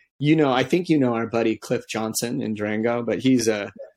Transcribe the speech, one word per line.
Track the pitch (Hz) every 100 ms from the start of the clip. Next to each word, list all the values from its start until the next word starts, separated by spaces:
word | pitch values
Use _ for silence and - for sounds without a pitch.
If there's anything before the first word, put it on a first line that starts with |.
| _ -
you | 143
know, | 160 143
I | 127
think | 131 180 175
you | 156
know | 127
our | 113 113
buddy | 117 113 110
Cliff | - 120 -
Johnson | 110 110 110 117 143
in | 113
Durango, | 104 104 107 113 120
but | 113 98
he's | 120 127 113
a | 104 98 - -